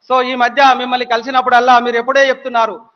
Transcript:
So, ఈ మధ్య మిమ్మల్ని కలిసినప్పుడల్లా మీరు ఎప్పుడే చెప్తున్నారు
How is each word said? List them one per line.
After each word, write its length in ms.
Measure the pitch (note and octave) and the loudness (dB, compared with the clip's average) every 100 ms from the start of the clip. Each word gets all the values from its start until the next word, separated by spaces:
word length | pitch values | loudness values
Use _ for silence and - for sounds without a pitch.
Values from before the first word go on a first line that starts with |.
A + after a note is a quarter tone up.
| _ | _
So, 100 | B3+ | -2
ఈ 140 | B3+ B3+ | -2 -2
మధ్య 380 | A#3+ A#3+ C4+ | -2 2 2
మిమ్మల్ని 320 | B3 B3 B3 B3 | 2 -2 -6 -2
కలిసినప్పుడల్లా 720 | A3+ A#3 C4 B3 B3 B3 A#3+ | -4 -2 -4 2 2 4 2
మీరు 160 | A#3+ A#3 | 2 -4
ఎప్పుడే 340 | A#3+ C4+ C4+ | -2 0 0
చెప్తున్నారు 520 | C4 C4 A#3+ A3 F3 _ | -2 -4 -2 -2 -6 _